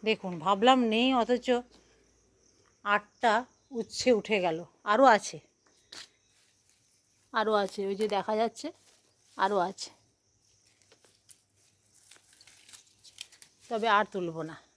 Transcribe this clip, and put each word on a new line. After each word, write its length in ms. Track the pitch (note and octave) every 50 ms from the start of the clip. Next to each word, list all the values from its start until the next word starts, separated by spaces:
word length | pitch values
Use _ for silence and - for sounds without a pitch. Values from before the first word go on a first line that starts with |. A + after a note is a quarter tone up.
| -
দেখুন, 300 | G#3 A3 G3+ - F#3+ F3+ E3+ D3
ভাবলাম 340 | F3+ G3+ G3 G#3 B3 C4+ C4 A#3+ A3+ G#3+
নেই, 160 | A3+ A#3+ C4 C4 B3
অথচ 280 | A3+ G#3 B3 A#3+ A#3+ - B3 A#3+ B3 - - - _ _ _ _ _ _ _ _ _ _ _ _ _ _ _ _ _ _ _ _ _
আটটা 500 | G3+ G#3 G#3 G#3 _ _ _ - A#3+ G#3 A3 B3+ - _ _ _ _ C#4 A#3
উচ্ছে 300 | A3 - - - - B3+ B3 G#3
উঠে 180 | F#3+ - G#3+ G3+ F3+
গেল, 140 | F3 D#3+ E3 E3+ - _ _ _ - G#3
আরও 120 | A3+ C4+ C4 A3+
আছে, 220 | G3+ - - - D#3 - _ _ _ _ _ _ _ _ _ - - - - _ _ _ _ _ _ _ _ _ _ _ _ _ _ _ _ _ _ _ _ _ _ _ _ -
আরও 200 | A#3+ G#3+ G#3+ A3 G#3 G3+
আছে, 160 | F#3+ - - G3 G3
ওই 60 | G3 F#3+
যে 60 | A3 G#3+ G#3
দেখা 180 | G3 F#3 - A3 G#3+
যাচ্ছে, 280 | A3+ A3+ - - - D4 F4 _ _ - _ _ _ _ _ _ _ _ _ - -
আরও 120 | G3 G#3 G3 F3 F#3
আছে, 220 | G3 - - - - _ _ _ _ _ _ _ _ _ _ _ _ _ _ _ _ _ _ _ - _ _ - _ _ _ _ - _ _ _ _ _ _ _ _ _ _ _ _ - - - - - _ - - - - - - - - - - - - _ _ _ _ - _ - - - - - - - _ _ - -
তবে 180 | A#3+ A3+ G#3 A#3 G#3+ G3+
আর 60 | G#3+ G3+ -
তুলব 240 | G3+ F3+ E3+ D#3+ D#3+ D#3+ D#3
না। 60 | D#3 - - _ _